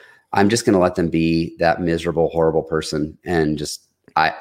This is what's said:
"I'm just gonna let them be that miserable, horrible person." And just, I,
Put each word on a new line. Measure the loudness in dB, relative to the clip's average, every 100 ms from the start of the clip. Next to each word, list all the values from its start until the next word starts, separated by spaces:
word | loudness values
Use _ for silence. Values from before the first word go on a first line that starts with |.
| -20 _ -4
"I'm | 2 2
just | 2 2
gonna | 4
let | 2 2
them | 0
be | 2 2 0 -2 0
that | 0 0
miserable, | 0 -2 -2 0 0
horrible | 2 2 0
person." | -2 -4 -4 -6 -6 -8 -4
And | 0 0 -2
just, | -6 -12 _ _ _ 0
I, | 0 0